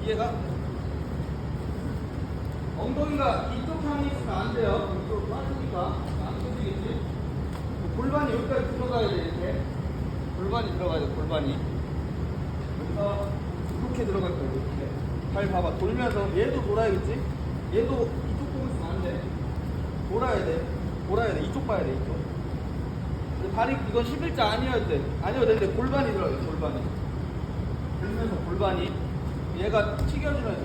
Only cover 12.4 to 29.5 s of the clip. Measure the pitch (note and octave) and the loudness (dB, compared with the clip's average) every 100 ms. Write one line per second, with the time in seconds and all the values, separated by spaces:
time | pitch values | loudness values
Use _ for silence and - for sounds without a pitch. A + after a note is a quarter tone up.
12.4 | - - - - - - - - - - | -2 -2 -2 -2 -2 0 2 2 0 -2
13.4 | - - - - - - A3 F#3+ F3+ - | -2 -2 -2 -2 -2 0 2 2 2 0
14.4 | C3+ - - - - - - - - G3+ | 0 0 -2 -2 -2 -2 -2 -2 0 0
15.4 | G3 F3+ E3+ - F#3+ A#3+ A#3+ G#3+ F#3+ F3 | 2 2 2 2 2 2 2 2 2 4
16.4 | A#3 - G3 G#3 A3+ - - - - - | 4 2 2 4 4 4 2 0 -2 -2
17.4 | - - - G3 B3 B3+ A3 - - - | -2 -2 0 2 2 2 0 0 0 -2
18.4 | C#3+ C3 - - - F#3+ F3+ E3 - - | -2 -2 -2 -2 -2 0 0 -2 -2 -2
19.4 | - - - - - - - G3+ B3+ G#3 | -2 -2 -2 -2 -2 -2 0 2 2 2
20.4 | F#3 D#3+ - - - - E3 G#3 A3+ F3+ | 2 0 0 -2 -2 -4 0 2 2 2
21.4 | - C#4 - G3 - - - - - - | 0 -2 0 0 0 0 -2 -2 -2 -4
22.4 | - - - - - - - - - - | -4 -4 -4 -4 -4 -4 -2 -2 -2 -2
23.4 | F#3+ G#3 A#3+ C4+ - A3+ A#3+ C#4+ E4+ - | 0 2 2 2 2 2 2 0 -2 2
24.4 | G#3+ A3+ B3+ A#3+ - C#3+ - - F3+ C4 | 2 4 2 2 2 0 0 0 0 4
25.4 | A3 G#3+ F#3+ - C4 C#4 B3 G3 - - | 6 6 4 2 2 2 2 2 0 0
26.4 | - D#3 D3+ B2 - - - - - - | -2 0 0 0 -2 -2 -2 -2 -2 -2
27.4 | - - - - - - G3 G#3+ A3+ F#3 | -2 -2 -2 -2 -2 -2 0 0 0 0
28.4 | E3+ F#3+ G3 F3+ - - - - - - | 0 2 2 2 0 -2 -2 -2 -2 -2
29.4 | - | -4